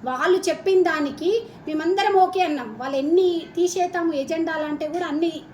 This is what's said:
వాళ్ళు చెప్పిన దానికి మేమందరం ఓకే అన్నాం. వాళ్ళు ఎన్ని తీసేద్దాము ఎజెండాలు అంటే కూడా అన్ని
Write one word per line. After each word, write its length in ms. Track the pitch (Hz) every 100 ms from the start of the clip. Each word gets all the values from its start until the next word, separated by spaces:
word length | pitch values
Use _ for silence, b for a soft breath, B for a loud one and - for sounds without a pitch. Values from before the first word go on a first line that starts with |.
వాళ్ళు 340 | 233 254 320 370 -
చెప్పిన 340 | 311 381 370
దానికి 600 | 339 311 285 - 330 453 440 B -
మేమందరం 480 | 311 330 392 403 392
ఓకే 240 | 370 370
అన్నాం. 340 | 349 294 233 220
వాళ్ళు 180 | 262 277
ఎన్ని 460 | 285 349 370 339 - -
తీసేద్దాము 560 | 359 370 359 359 339
ఎజెండాలు 520 | 294 269 320 330 320
అంటే 240 | 302 294 302
కూడా 180 | 339 339
అన్ని 260 | 294 339 320 -